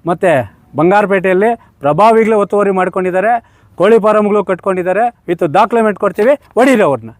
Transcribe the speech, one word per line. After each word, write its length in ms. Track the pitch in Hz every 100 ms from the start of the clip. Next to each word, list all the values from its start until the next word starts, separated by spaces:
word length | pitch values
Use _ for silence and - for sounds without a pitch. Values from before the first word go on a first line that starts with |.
| 165
ಮತ್ತು 240 | 175 190 143 104 _ _ 131
ಬಂಗಾರಪೇಟೆಯಲ್ಲಿ 720 | 170 202 202 196 185 185 220 226 _ _
ಪ್ರಭಾವಿಗಳೇ 560 | 139 151 214 226 220 220
ಒತ್ತುವರಿ 280 | 202 208 202
ಮಾಡ್ಕೊಂಡಿದ್ದಾರೆ, 640 | 190 185 190 185 185 208 233 _ _ _
ಕೋಳಿ 240 | - 185 226
ಫಾರಮ್ಗಳು 400 | 208 214 208 208
ಕಟ್ಕೊಂಡಿದ್ದಾರೆ, 600 | 196 180 202 185 180 185 240 _ -
with 140 | 175 175 165
document 420 | 226 233 220 190
ಕೊಡ್ತೀವಿ, 320 | 202 180 220 285 _
ಹೊಡೀರಿ 280 | - 262 240
ಅವ್ರನ್ನ. 280 | 170 127 110